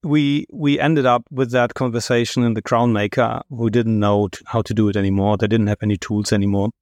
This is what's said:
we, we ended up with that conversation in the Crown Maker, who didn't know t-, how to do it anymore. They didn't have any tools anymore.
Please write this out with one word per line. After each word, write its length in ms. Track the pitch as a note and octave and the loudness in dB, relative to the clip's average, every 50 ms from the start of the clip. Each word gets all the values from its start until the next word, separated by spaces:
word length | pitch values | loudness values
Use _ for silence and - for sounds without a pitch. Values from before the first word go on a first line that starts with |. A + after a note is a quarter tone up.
| - | -2
we, 440 | D#3+ D3 D3+ D3 C#3+ C#3+ D3 - - - | 0 2 2 2 2 0 -2 -4 -6 -10
we 260 | A#3+ D3+ C#3+ C#3+ C#3 | -2 0 0 0 2
ended 280 | - D3 D#3+ D#3 B2+ | 2 2 2 2 4
up 180 | B2+ A#2+ A#2+ A#2 _ | 2 2 2 -2 _
with 200 | - B2+ C3 A#2+ A#2+ | -4 -4 -4 0 2
that 200 | B2+ A#2+ A#2 - | 0 0 0 -2
conversation 680 | - C3 B2+ A2+ A#2+ A2 - B2+ A#2+ A#2+ A2 - B2+ A#2+ | -4 -4 -2 -2 -4 -2 0 0 0 0 0 0 0 0
in 100 | A#2 A2+ | 0 0
the 80 | A2 | -2
Crown 320 | G2+ - B2 A#2 A#2+ A#2+ A2+ | -2 -2 0 2 2 2 2
Maker, 480 | G#2 G#2 G#2 - - A#2+ A2+ A#2 A#2+ - _ | 2 0 -2 0 0 0 0 -2 -6 -10 _
who 220 | C#3+ A#2 A#2 A2+ | -8 -4 -4 0
didn't 280 | G#2 A#2+ A#2 A2+ A2 G#2 | 0 2 0 2 0 2
know 300 | G#2 G#2 G#2 G2+ G#2 F#2+ | 2 2 2 2 2 -2
t-, 120 | - - - | -4 -10 -16
how 140 | - - A#2 | -6 -4 -4
to 140 | G#2 - A2+ | -2 -2 0
do 140 | G#2 A2 G#2 | 2 2 2
it 80 | G2 | 2
anymore. 420 | G#2 G2 G2 G2 G2 G2 G2+ G#2 G2+ | 0 0 0 0 2 2 0 0 0
They 80 | A#2 G#2 | 0 0
didn't 200 | G#2+ A2+ G#2+ G#2 | 0 0 2 0
have 140 | G#2 - - | -2 -2 -2
any 140 | G#2 G#2 | -2 -2
tools 360 | F#2+ - - G#2+ G#2 G#2 - - | -2 -4 -4 -4 -4 -2 0 0
anymore. 380 | G#2 G2 G2+ G2+ G2+ G2 G#2+ - _ | 0 0 0 0 0 -2 -2 -4 _